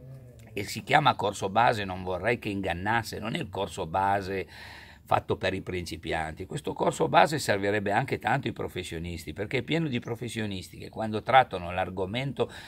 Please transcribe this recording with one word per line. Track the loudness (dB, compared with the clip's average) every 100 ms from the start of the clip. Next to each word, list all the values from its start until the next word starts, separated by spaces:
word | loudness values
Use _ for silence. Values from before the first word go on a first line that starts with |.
| -16 -16 -18 -18 -10
e | -8 -6
si | -6
chiama | 4 6 6 4
corso | 0 -2 0
base, | 4 6 4 -2
non | -4
vorrei | -2 0 0 0
che | 0
ingannasse, | -2 -2 -2 0 0 0 -6
non | -4
è | -4
il | -4
corso | -4 -6 -4 -2
base | 2 2 2 0 -4 -6 -12 -16 -18 -20 -20 0
fatto | 2 2 0
per | 0
i | -2
principianti. | -4 -6 -6 -8 -4 -2 -2 -6 -8
Questo | -6 -6
corso | 0 -2 0 2
base | 6 4 2
servirebbe | 0 2 2 2 2
anche | 0 0 -2
tanto | 0 0 0
ai |
professionisti, | -4 -6 -6 -6 -6 -6 -6 -8
perché | -6 -4 -2
è |
pieno | 0 0 0
di | -2
professionisti | -4 -6 -6 -4 -4 -6 -8 -12
che | -12
quando | -6 -2 -2
trattano | 8 8 8 2 -2
l'argomento | -2 -2 -2 -2 -2 -4 0 -2 -2